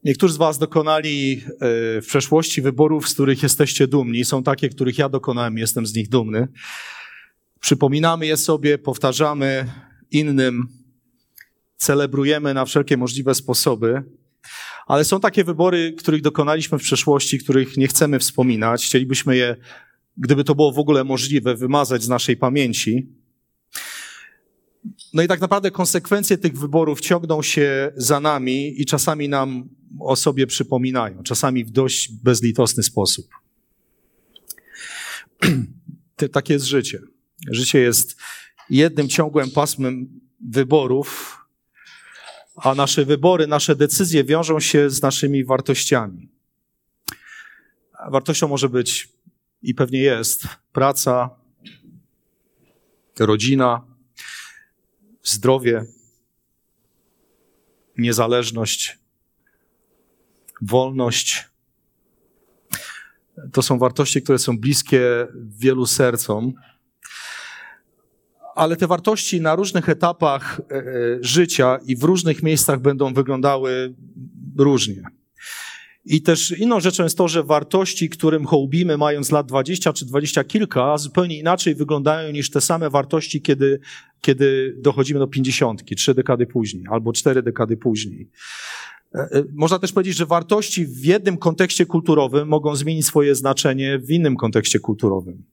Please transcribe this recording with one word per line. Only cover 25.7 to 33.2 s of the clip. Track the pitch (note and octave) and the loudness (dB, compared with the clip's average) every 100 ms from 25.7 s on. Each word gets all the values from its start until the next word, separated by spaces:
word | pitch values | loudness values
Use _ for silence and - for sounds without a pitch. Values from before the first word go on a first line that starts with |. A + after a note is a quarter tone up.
konsekwencje | - F3+ F3+ E3+ G3+ G3+ F#3+ | -2 -2 -2 0 -2 2 0
tych | E3+ C3+ | 0 -4
wyborów | D3 D3+ D#3+ C#3+ | -2 0 0 -2
ciągną | - F3 E3+ D#3 | 0 -2 0 -2
się | D3 - C#3+ C3+ C#3 C#3+ | 0 0 2 0 -4 -4
za | B2 C#3+ | 0 2
nami | D3+ D3 B2+ C3 C#3+ C3 | 2 0 0 -2 -4 -6
i | D3 | -2
czasami | D3 D3 D3+ C#3+ | 0 0 -2 -2
nam | C#3+ C3+ B2+ C3 _ _ - | -2 -2 -4 -10 _ _ -12
o | - C3 | -2 0
sobie | - C3 C3 | 2 2 0
przypominają, | - C3 C3 B2+ C3 A2+ F#2+ | 0 -2 0 0 -2 -4 -6
czasami | F2+ A#2+ C#3 B2+ A2+ | -6 -2 0 0 -2
w | |
dość | A2 C3 - - | 0 0 -2 -6
bezlitosny | A2+ A#2+ A#2+ A#2+ A2+ A2+ - | -2 2 2 2 2 2 2
sposób. | A2 - F#2+ - | -2 0 0 -2